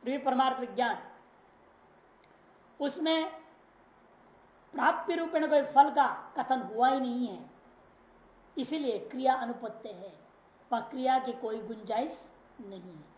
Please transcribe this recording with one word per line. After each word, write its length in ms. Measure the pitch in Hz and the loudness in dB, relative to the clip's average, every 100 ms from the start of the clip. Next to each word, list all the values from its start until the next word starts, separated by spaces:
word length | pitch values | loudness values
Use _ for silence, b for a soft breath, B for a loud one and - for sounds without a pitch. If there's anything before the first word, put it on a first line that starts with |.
| 233 | -4
ये 120 | 269 | -2
परमार्थ 420 | 269 254 262 262 | 0 2 2 2
विज्ञान, 380 | 247 196 240 208 - - - _ - _ - - - - _ _ - - - - _ _ | -6 -2 -2 -2 -8 -20 -20 _ -20 _ -20 -20 -20 -20 _ _ -20 -20 -20 -20 _ _
उसमें 500 | 285 - 311 320 320 - - - _ _ - _ _ - - - - - _ | -4 -2 0 0 0 -8 -20 -20 _ _ -20 _ _ -20 -20 -20 -20 -20 _
प्राप्ति 420 | - 262 - - | 0 2 2 -2
रूपेण 320 | 330 330 320 302 | -2 0 0 4
कोई 160 | 302 | 4
फल 280 | 277 269 294 | 6 6 6
का 420 | 294 262 - - - | 6 2 2 -8 -8
कथन 220 | 240 262 | 0 0
हुआ 280 | 190 220 254 | -2 2 4
ही 120 | 269 | 4
नहीं 280 | 262 240 240 | 0 -2 -4
है, 220 | 180 147 - - - - _ _ - - - - - | -6 -14 -20 -20 -20 -20 _ _ -20 -20 -20 -14 -8
इसीलिए 400 | 247 311 277 208 | -4 -2 0 -2
क्रिया 360 | - 254 262 | -4 0 2
अनुपत्ति 540 | 254 240 233 226 - 220 | 2 0 -6 -8 -10 -14
है, 300 | 185 190 160 - - - _ - | -14 -16 -18 -20 -20 -20 _ -4
वह 80 | 233 | -4
क्रिया 380 | 233 262 254 262 | -4 -2 2 2
की 140 | 254 | 0
कोई 260 | 240 226 220 | -6 -6 -6
गुंजाइश 720 | 196 220 190 220 294 - - - - - | -8 -12 -4 -2 -2 -6 -18 -20 -20 -20
नहीं 200 | 208 190 | -16 -14
है। 300 | 180 160 147 | -16 -18 -20